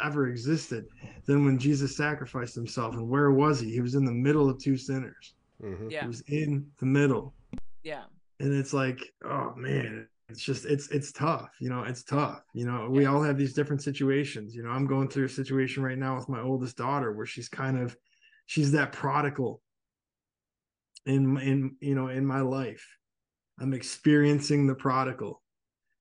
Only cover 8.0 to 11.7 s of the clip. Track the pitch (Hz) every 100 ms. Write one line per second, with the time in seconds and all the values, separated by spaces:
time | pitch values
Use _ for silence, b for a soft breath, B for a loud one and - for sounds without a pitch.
8 | 101 - _ - 139 139 135 139 131 127
9 | - _ - 139 120 123 120 139 113 110
10 | 110 _ - 113 - 135 - 143 - 143
11 | 143 - 147 135 117 - 127